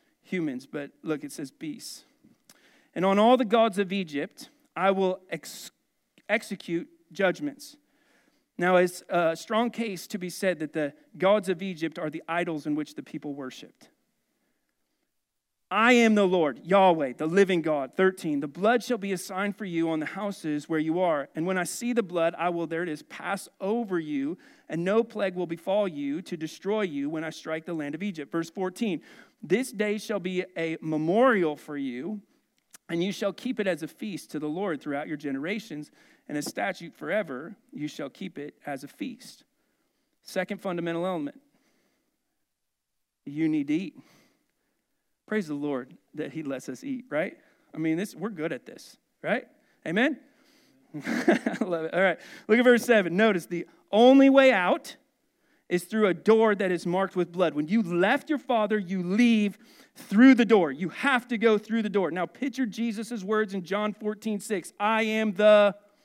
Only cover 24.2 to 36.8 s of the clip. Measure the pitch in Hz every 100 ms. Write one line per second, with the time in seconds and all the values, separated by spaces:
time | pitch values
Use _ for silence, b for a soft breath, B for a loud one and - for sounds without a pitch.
24.2 | 139 180 b b b 160 180 220 233 214
25.2 | 196 180 170 165 190 202 202 147 143 156
26.2 | 185 170 156 - 190 214 196 143 143 160
27.2 | 160 156 160 160 160 165 143 156 202 160
28.2 | 139 165 165 - 185 180 226 151 B B
29.2 | B B 147 208 262 202 214 208 - 208
30.2 | 180 180 - 170 165 160 160 156 156 202
31.2 | 262 214 165 147 - 143 135 120 170 208
32.2 | - _ _ _ _ - - 170 190 -
33.2 | 202 - 247 254 196 165 156 - 220 165
34.2 | - 151 151 165 202 147 151 139 160 147
35.2 | 147 135 160 220 - 151 147 b b b
36.2 | b 147 147 - 202 -